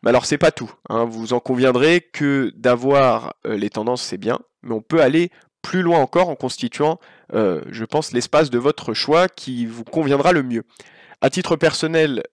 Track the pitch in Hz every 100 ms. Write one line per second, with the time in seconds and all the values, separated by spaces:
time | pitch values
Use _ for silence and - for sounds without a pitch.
0 | - 180 - 147 160 - 113 - - 113
1 | 117 113 113 123 - 127 131 123 147 175
2 | 175 - 143 139 120 - 123 123 131 139
3 | 135 113 - - - 107 104 - 110 123
4 | - 110 101 120 - _ - 110 - 160
5 | 139 156 175 _ _ _ - 185 175 165
6 | 131 175 180 143 127 - 123 - 151 160
7 | _ _ _ - 107 85 - 104 113 147
8 | 156 120 - 147 156 120 131 151 - 110
9 | - 156 185 - - 123 117 117 113 160
10 | 147 139 151 175 131 113 - _ - _
11 | - - 131 180 175 160 160 - 160 160
12 | 156 123 -